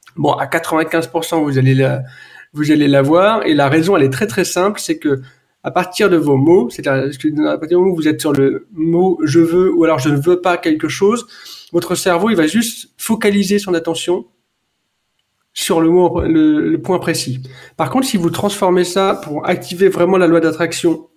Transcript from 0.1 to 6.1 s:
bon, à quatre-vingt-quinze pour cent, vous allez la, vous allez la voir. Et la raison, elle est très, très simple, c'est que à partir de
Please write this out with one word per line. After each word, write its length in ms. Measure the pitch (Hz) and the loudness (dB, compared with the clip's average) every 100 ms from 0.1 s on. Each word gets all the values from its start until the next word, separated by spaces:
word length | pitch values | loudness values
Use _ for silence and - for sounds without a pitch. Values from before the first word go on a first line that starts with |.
| - | -4
bon, 160 | 147 | -2
à 160 | 139 143 | -2 -4
quatre-vingt-quinze 600 | 165 165 160 160 165 165 | -4 -2 -4 -2 -2 -4
pour 180 | 165 165 | -6 -4
cent, 180 | 165 | -2
vous 140 | 147 135 | 0 2
allez 180 | 131 131 | 2 2
la, 260 | 131 131 - - - - - | 0 -2 -8 -16 -20 -20 -16
vous 180 | 147 151 | -6 0
allez 160 | 156 143 | 2 4
la 140 | 139 | 2
voir. 440 | 135 165 196 220 - | 4 4 4 0 0
Et 80 | |
la 140 | 147 139 | 0 2
raison, 300 | 160 165 190 | 2 2 2
elle 60 | |
est 60 | 135 | 2
très, 180 | 131 214 | 0 -4
très 180 | - 170 | -2 -2
simple, 340 | 180 190 208 | 0 -2 -2
c'est 180 | - 160 | -6 -4
que 240 | 151 135 131 _ _ _ | -2 -4 -6 _ _ _
à 100 | 139 | -4
partir 380 | 175 175 - | -4 -4 0
de 60 | 202 | 2